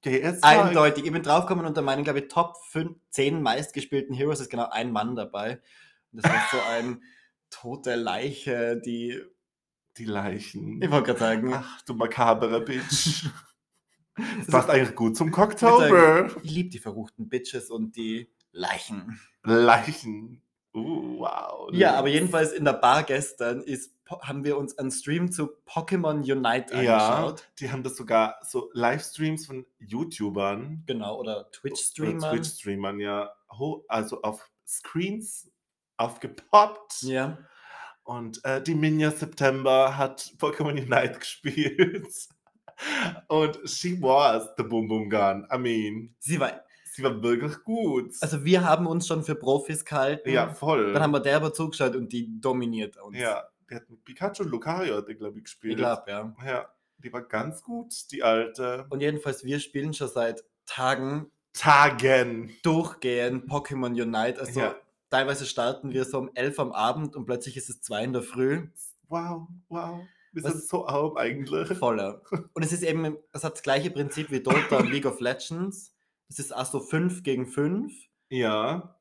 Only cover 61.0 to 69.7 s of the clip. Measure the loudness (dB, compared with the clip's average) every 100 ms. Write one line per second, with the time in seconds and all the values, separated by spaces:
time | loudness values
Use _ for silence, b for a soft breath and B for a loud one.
61 | -2 -6 -8 _ _ 0 8 10 8 6
62 | 6 6 4 -2 -10 -4 2 2 0 -4
63 | -2 0 0 -2 -4 -6 -6 -6 -4 -2
64 | -2 0 0 -2 -6 -2 -2 -4 _ _
65 | _ 0 0 -2 -4 -2 -2 -2 -4 -4
66 | -2 -4 -6 -4 -4 -2 -4 0 0 0
67 | -6 -8 -6 -6 -6 -12 -12 -12 -8 -4
68 | -2 -4 -6 -2 0 0 -4 -14 -16 -16
69 | _ -8 -6 -10 -12 -20 _